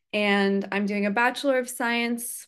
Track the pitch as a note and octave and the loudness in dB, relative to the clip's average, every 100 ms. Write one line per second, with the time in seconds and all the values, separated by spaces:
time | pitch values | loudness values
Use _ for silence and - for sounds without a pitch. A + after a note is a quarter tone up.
0 | _ G#3+ G#3 G3+ G3 G3 G3 G3 G3+ G#3 | _ 0 2 4 4 2 0 -2 -2 0
1 | G3+ G#3 A#3+ B3 C#4+ C4 B3 - A#3 A#3 | 0 2 0 0 0 0 -2 -4 -2 0
2 | A#3+ A#3 - - | -2 -4 -6 -12